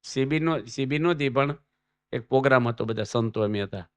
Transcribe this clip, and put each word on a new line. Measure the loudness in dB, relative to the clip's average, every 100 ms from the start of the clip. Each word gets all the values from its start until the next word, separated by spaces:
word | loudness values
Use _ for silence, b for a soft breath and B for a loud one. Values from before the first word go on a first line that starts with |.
શિબિરનો, | -6 -2 0 0 0 -2 -6
શિબિર | -6 -2 0
નહોતી, | 0 0 0
પણ | 2 0 -2 _ _ _ _ _
એક | -8 0
પ્રોગ્રામ | 2 6 4 4
હતો, | -2 -4
બધા | -2
સંતો | -2 0 0 0
અમે | 0 0
હતા. | -4 -8 -14